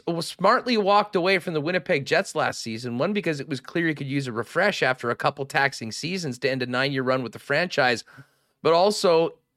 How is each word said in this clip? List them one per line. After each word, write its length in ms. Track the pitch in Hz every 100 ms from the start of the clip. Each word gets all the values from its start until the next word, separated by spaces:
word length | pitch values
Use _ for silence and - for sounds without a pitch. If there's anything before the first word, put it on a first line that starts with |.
| -
was 200 | 170 -
smartly 480 | - 190 254 254 226
walked 400 | 190 208 208 185
away 220 | 180 190
from 160 | -
the 80 | 156
Winnipeg 440 | 147 180 - 151 131
Jets 280 | 165 190
last 280 | 156 120 -
season, 360 | 117 110 120 120
one, 160 | 175
because 260 | 208 170 147
it 80 | 135
was 140 | 135
clear 260 | - 170 165
he 60 |
could 140 | 147 139
use 180 | 143 131
a 60 |
refresh 500 | 113 113 160 202 -
after 300 | 139 127 120
a 40 | 120
couple 300 | 147 139 135
taxing 460 | 147 139 - 117
seasons 480 | - 156 190 156 123
to 100 | 131
end 140 | 131
a 20 | 123
nine-year 380 | 123 139 135
run 180 | 127 131
with 120 | 117
the 60 | 107
franchise, 640 | - 143 180 - 127 117 - - - _ _ _
but 100 | 156
also, 640 | 165 202 208 190 165 165 - _